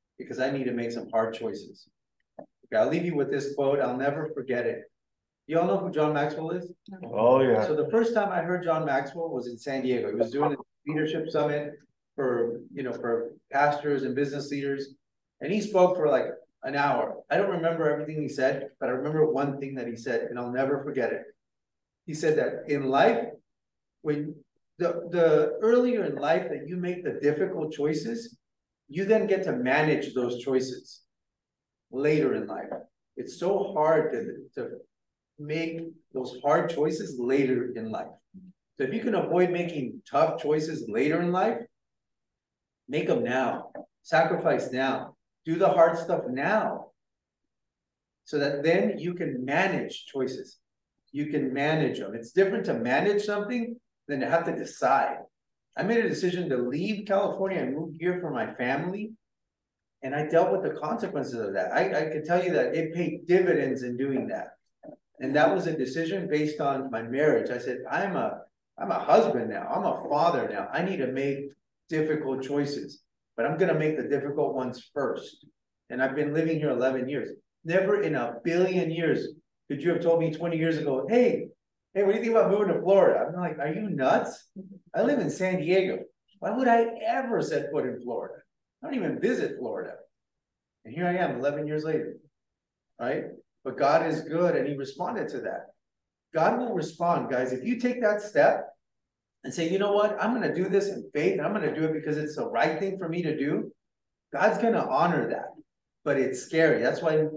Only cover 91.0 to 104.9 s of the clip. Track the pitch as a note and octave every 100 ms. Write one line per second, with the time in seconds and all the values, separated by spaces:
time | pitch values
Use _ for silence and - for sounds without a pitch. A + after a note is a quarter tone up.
91 | F3+ F3+ C3+ B2 C#3+ D3 D3+ D3+ D#3 D#3
92 | - - _ _ _ _ _ _ _ -
93 | A#2+ D3+ D#3 - - _ C3 B2+ C#3+ D#3+
94 | E3 D3 - E3 F3 - C#3+ C#3 C3+ -
95 | F3+ A3 - B2 G#2 - - _ _ _
96 | _ _ _ D#3+ F3+ A#3+ B3 F#3 D3+ -
97 | E3+ D3+ A#2+ B2+ B2+ B2+ A3+ A#3 B3 B3
98 | G#3+ G#3 - - G#3+ - - - _ _
99 | _ _ _ _ - - E3 F#3+ G3+ G3+
100 | G#3 - G#3+ B3 E3 D#3+ F#3 G3 G3 -
101 | - C#3+ F3+ - - - D3+ D#3 D#3+ D#3
102 | D3+ D3+ D3+ - - C#3 D#3 F#3 F#3+ F#3
103 | E3 F3 D#3 B2+ C#3+ F#3 - - _ _
104 | _ _ _ - G#3 - A3+ - -